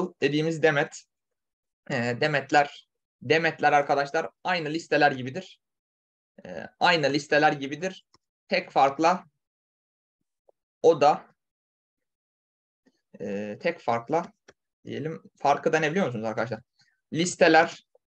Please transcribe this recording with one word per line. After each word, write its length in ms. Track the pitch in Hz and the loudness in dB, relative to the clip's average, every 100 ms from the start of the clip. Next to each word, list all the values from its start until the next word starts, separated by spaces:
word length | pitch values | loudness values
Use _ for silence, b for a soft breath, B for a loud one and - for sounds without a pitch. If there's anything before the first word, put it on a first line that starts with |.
| 180 - | 2 -2
dediğimiz 420 | 143 151 160 160 | -2 0 -2 2
demet. 400 | 160 143 - - - _ _ _ _ _ _ _ - | 2 2 -2 -6 -20 _ _ _ _ _ _ _ -8
Ee, 260 | 135 120 120 | -4 -4 -2
demetler, 680 | 151 143 135 147 143 - _ _ _ _ | -2 -2 2 2 2 -2 _ _ _ _
demetler 520 | 123 156 165 156 147 | 0 2 0 0 2
arkadaşlar 560 | 143 143 143 143 160 160 - | 4 2 0 -2 -4 -6 -8
aynı 260 | 170 180 151 | -6 -4 -4
listeler 420 | 165 - 147 147 | -6 -2 2 2
gibidir. 480 | 131 127 175 - - _ _ _ _ _ _ _ _ - | 2 -8 -12 -14 -20 _ _ _ _ _ _ _ _ -16
Ee, 200 | 87 - - | -14 -14 -2
aynı 340 | 170 170 139 | 0 2 0
listeler 380 | 139 - 147 151 | -2 0 2 2
gibidir. 540 | 147 135 147 175 - _ _ _ _ - | 0 -6 -8 -10 -10 _ _ _ _ -6
Tek 240 | 185 - | -4 -2
farkla 540 | 156 139 135 165 190 - _ _ _ _ _ _ _ _ _ _ _ _ _ _ _ | 2 2 4 0 0 -4 _ _ _ _ _ _ _ _ _ _ _ _ _ _ _
o 200 | 160 165 | 2 4
da, 240 | 143 180 - _ _ _ _ _ _ _ _ _ _ _ _ _ _ _ _ _ _ - | 4 2 -4 _ _ _ _ _ _ _ _ _ _ _ _ _ _ _ _ _ _ -14
e, 380 | 101 101 104 120 | -10 -8 -8 -6
tek 180 | 175 170 | -6 -6
farkla 540 | - 117 - 160 175 _ _ _ _ _ 110 | -4 -4 -2 -4 -4 _ _ _ _ _ -14
diyelim, 360 | 117 151 160 - _ | -10 -10 -12 -18 _
farkı 380 | 143 143 165 | 0 0 0
da 60 | 160 | 0
ne 120 | 151 | 0
biliyor 140 | 160 156 | -2 -2
musunuz 200 | 117 110 | -4 -6
arkadaşlar? 340 | 113 117 107 - _ _ _ _ | -6 -6 -8 -14 _ _ _ _
Listeler 760 | 151 180 - 170 160 170 - _ _ _ _ | -4 -4 2 4 6 4 -2 _ _ _ _